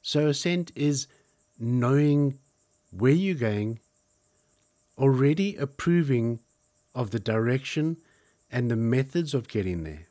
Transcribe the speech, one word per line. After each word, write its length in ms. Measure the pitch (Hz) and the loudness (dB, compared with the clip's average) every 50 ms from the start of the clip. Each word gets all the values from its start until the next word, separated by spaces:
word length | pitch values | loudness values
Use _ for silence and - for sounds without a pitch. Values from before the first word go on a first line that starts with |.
| _ | _
So 240 | - - 147 151 | -2 -2 0 2
assent 440 | 151 143 139 - 175 175 180 170 - - | 2 0 0 -2 -2 -2 -2 -4 -6 -4
is 320 | - 143 147 147 135 139 _ _ _ _ _ _ _ _ _ _ | -2 0 0 0 0 -4 _ _ _ _ _ _ _ _ _ _
knowing 800 | - 117 117 123 123 120 123 135 143 147 147 147 143 143 139 139 - _ _ _ _ _ _ _ _ _ _ | -6 -4 -2 0 2 2 2 4 4 4 4 4 4 2 0 -2 -6 _ _ _ _ _ _ _ _ _ _
where 220 | - 90 110 131 143 | -6 0 2 4 4
you're 220 | 175 196 190 180 | 4 2 0 -2
going, 440 | 139 120 110 104 104 104 110 113 110 _ _ _ _ _ _ _ _ _ _ _ _ _ _ _ _ _ _ _ _ _ _ _ | 0 0 -2 0 0 -2 -4 -6 -8 _ _ _ _ _ _ _ _ _ _ _ _ _ _ _ _ _ _ _ _ _ _ _
already 580 | - 131 135 131 127 135 143 160 170 196 202 - | 2 2 4 4 4 4 2 2 2 -2 -4 -2
approving 880 | - 139 139 - - - 170 170 175 165 139 131 120 113 117 117 117 _ _ _ _ _ _ _ _ _ _ _ | -6 -8 -8 -6 -4 0 2 2 2 4 2 2 0 0 0 -2 -6 _ _ _ _ _ _ _ _ _ _ _
of 180 | 123 123 101 | -6 -6 -4
the 80 | 101 113 | -4 -4
direction 760 | 98 - 110 110 113 120 123 135 135 - - 156 151 160 165 - _ _ _ _ _ _ _ _ _ _ | -2 -2 -2 0 2 0 0 -2 -4 -4 -4 -2 -2 -2 -4 -6 _ _ _ _ _ _ _ _ _ _
and 180 | - 123 123 117 | -4 -4 -2 0
the 60 | 117 | 0
methods 580 | 113 113 113 120 131 135 135 - 175 170 147 139 | 0 0 0 0 0 0 -2 -4 -4 -4 -2 -4
of 140 | 127 113 | -6 -6
getting 360 | - - 110 95 92 90 85 80 | -4 -4 -4 -2 -2 -4 -6 -6
there. 240 | 78 76 80 80 _ | -10 -12 -14 -18 _